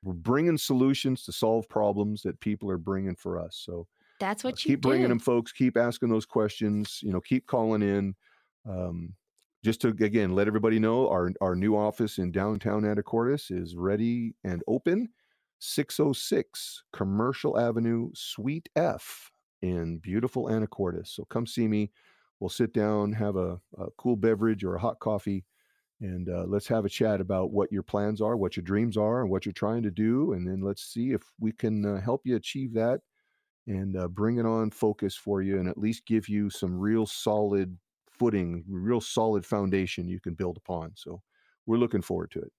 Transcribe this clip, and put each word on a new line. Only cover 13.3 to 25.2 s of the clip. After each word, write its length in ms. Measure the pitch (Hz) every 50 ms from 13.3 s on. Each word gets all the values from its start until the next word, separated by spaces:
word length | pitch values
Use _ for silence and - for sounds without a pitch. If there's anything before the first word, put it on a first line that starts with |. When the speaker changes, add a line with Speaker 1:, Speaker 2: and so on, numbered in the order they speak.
| 139 147 - -
Speaker 1:
is 240 | 95 90 87 82 87
ready 600 | 85 87 95 101 107 110 117 120 120 117 117 - _ _
and 200 | 101 90 85 - -
open, 420 | 110 131 _ 175 175 208 247 226 _ _ _ _ _ _ _ _ _ _
six 420 | - - - - 147 - - -
oh 140 | 151 147 131
six 680 | - - - - 156 - _ _ - - - - - _ _ -
Commercial 680 | - 101 95 98 104 113 127 139 - - - - 110
Avenue, 520 | 120 117 113 117 113 117 117 117 117 - -
Suite 560 | - - - - - 107 131 147 165 - - _
F 560 | - 170 175 - - - - - - - - _ _ _ _ _ _ -
in 340 | 90 90 87 85 82 85 82
beautiful 480 | 85 90 90 107 117 123 - 131 -
Anacortes. 640 | - 110 110 107 104 - - 101 90 87 - - -
So 180 | - - -
come 220 | _ - 117 120 113
see 200 | - - 117 110
me. 220 | 107 104 104 101 _ _ _ _ _ _ _ _ _ _
We'll 120 | 101 92
sit 200 | - - 120 113
down, 400 | - 117 104 107 107 104 104 104 104
have 220 | 110 110 104 98
a, 240 | 95 90 87 87 87 _ _ - -
a 80 | 92 - - -
cool 180 | - 123 123
beverage 480 | 107 98 113 110 98 110 113 110 98 98
or 120 | 92 90
a 40 | 95
hot 200 | 92 117 - _
coffee, 440 | - - 107 101